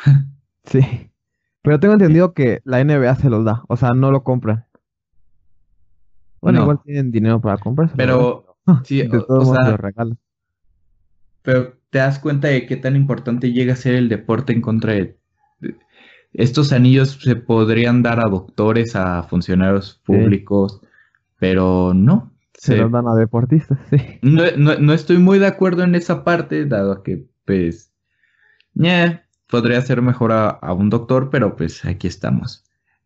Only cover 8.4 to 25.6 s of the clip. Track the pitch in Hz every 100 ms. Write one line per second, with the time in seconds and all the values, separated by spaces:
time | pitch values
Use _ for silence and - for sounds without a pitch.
8.4 | _ _ - 143 - 139 120 113 104 131
9.4 | 131 127 127 107 101 104 117 117 _ _
10.4 | _ _ _ _ _ _ _ _ _ _
11.4 | - 127 127 _ _ 135 135 139 151 143
12.4 | 147 170 - 127 131 139 139 113 - 120
13.4 | 123 120 127 123 131 123 117 104 - 110
14.4 | 131 117 113 110 110 104 87 - _ _
15.4 | _ _ - - _ _ _ _ _ -
16.4 | 120 151 139 127 127 135 135 - 127 117
17.4 | 123 113 110 113 120 123 120 117 113 95
18.4 | - - 107 113 117 104 92 87 85 90
19.4 | 87 92 95 98 95 - - 104 110 98
20.4 | - 101 98 101 _ _ _ _ _ -
21.4 | 92 92 92 92 90 92 113 143 - _
22.4 | _ _ - 113 113 120 120 113 113 117
23.4 | 127 160 - 139 - 143 - - 127 160
24.4 | 175 139 147 - 147 160 160 175 180 196
25.4 | 196 190